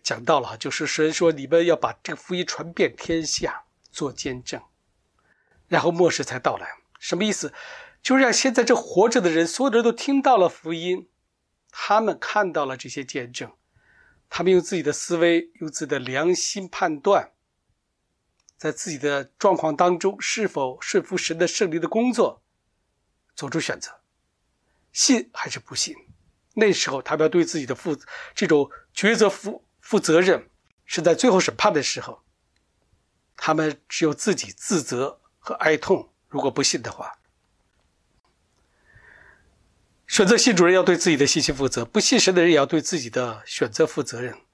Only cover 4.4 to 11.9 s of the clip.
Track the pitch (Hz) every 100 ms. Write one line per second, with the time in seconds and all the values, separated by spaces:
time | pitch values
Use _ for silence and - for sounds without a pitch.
4.4 | - 135 _ _ _ _ _ _ _ _
5.4 | _ _ - 160 165 170 170 - 139 127
6.4 | 143 - - - _ - - 175 214 -
7.4 | 151 - - - - _ - 262 247 226
8.4 | 262 240 233 247 - 175 226 240 175 160
9.4 | 170 - 262 226 233 233 - 277 269 226
10.4 | 170 - 160 165 175 185 - _ _ _
11.4 | _ _ _ - -